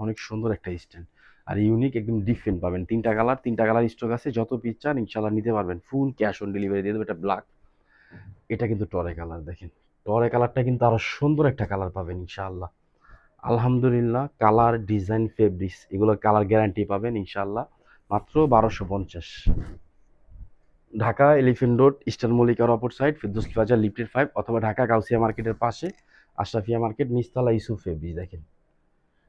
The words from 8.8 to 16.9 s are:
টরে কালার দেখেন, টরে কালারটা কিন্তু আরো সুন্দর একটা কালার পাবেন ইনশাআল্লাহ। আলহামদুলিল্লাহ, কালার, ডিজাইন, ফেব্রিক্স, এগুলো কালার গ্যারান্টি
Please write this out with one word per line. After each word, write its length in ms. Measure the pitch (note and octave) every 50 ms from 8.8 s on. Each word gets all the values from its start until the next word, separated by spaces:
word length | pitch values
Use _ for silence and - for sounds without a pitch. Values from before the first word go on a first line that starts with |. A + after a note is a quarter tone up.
| G#2+ - -
টরে 220 | F2+ E2+ F2 E2 D#2+
কালার 220 | E2+ E2 E2 E2 D#2 D2+
দেখেন, 200 | E2+ - F#2+ E2+ _ _ _ _ _ _ -
টরে 220 | - G#2 A#2 A#2+ A#2 A#2+
কালারটা 260 | A#2+ B2 B2 - C3+ B2 B2+
কিন্তু 140 | B2+ A#2+ A#2+ A#2
আরো 100 | A2+ A2 - - -
সুন্দর 280 | - C#3+ D3 D#3 D3 D3+ C3+ C3
একটা 120 | - G#2+ -
কালার 200 | G2+ G2 G2 F2+ F2
পাবেন 200 | F#2+ F2+ E2 F2+ F2+ F2+
ইনশাআল্লাহ। 440 | F2+ - - G2 F#2+ F#2 F2+ F2+ E2+ _ _ _ _ _ _ _ _ - - _ _ _ _ - B2+
আলহামদুলিল্লাহ, 720 | B2 A2+ A#2 B2+ B2+ B2 B2 B2+ A#2+ A#2+ A#2+ A#2 A2+ B2 C#3 C#3+ _ - A2+
কালার, 320 | G#2+ G#2+ A2+ A#2 A#2 A#2 A2+ G#2+ F#2+
ডিজাইন, 340 | G#2+ G#2 F#2 F#2 A2 A2 A2+ G#2+ -
ফেব্রিক্স, 420 | - A2 G2+ F2+ F2+ G2 F#2 - - - - -
এগুলো 180 | F#2+ G#2+ A2 G#2+ G2 -
কালার 200 | G#2+ G#2 G#2+ G#2 F#2+
গ্যারান্টি 320 | A2 A2 A2 G#2 F#2 G#2+ G2+ G2+